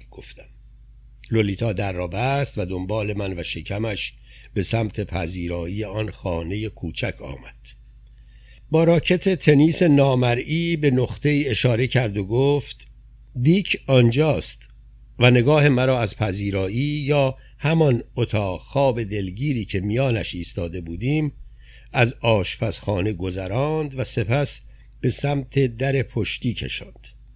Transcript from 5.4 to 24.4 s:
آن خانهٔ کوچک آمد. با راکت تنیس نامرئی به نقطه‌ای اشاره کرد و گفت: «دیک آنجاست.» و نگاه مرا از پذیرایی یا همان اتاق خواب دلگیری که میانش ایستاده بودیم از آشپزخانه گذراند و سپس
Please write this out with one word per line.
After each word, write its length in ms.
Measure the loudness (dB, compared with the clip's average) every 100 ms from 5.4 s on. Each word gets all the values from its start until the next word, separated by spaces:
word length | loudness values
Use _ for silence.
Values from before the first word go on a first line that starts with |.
| -6 -6 -6 -6
آن 280 | -6 -6 -6
خانهٔ 580 | -6 -4 -4 -4 -6 -6
کوچک 520 | -8 -10 -6 -6 -6
آمد. 460 | -12 -14 -16 -20 -20 -20 -20 -20 -20 -20 -20 -20 -20 -20 0
با 120 | 4
راکت 460 | 6 4 4 2 2
تنیس 540 | 2 6 6 6 4
نامرئی 920 | 6 6 6 4 2 0 0 -2 0 0
به 140 | 2
نقطه‌ای 560 | 2 0 0 0 2 0
اشاره 400 | 0 2 2 2
کرد 300 | 0 0 -2
و 80 | -2
گفت: 640 | 0 2 0 -2 -12 -18 -20 -20 -20 -14 0
«دیک 420 | 4 4 2 -4 2
آنجاست.» 840 | 6 6 4 2 0 -2 -8 -14 -20 -20 -20 -12 2
و 120 | 6
نگاه 380 | 6 6 6 6
مرا 320 | 4 2 2
از 140 | 0 -2
پذیرایی 600 | -2 -2 -2 -2 -2 -2
یا 600 | -2 -2 0 2 2 0 -12 -4
همان 440 | 0 4 4 2 -2 -4
اتاق 440 | -2 0 -2 -4
خواب 440 | -4 0 2 0
دلگیری 640 | -2 -4 -4 -4 -2 -2 -4
که 140 | -4
میانش 560 | -2 0 0 0 -4 -6
ایستاده 460 | -8 -6 -6 -6
بودیم 500 | -8 -6 -2 0 -2 -6 -16 -20 -20 -20 -6
از 220 | 0 0 0
آشپزخانه 920 | 2 2 0 -4 -4 -4 -4 -2 -2
گذراند 880 | -4 -6 -6 -4 -2 -2 -2 -6 -6
و 40 |
سپس 580 | -4 -4 0 0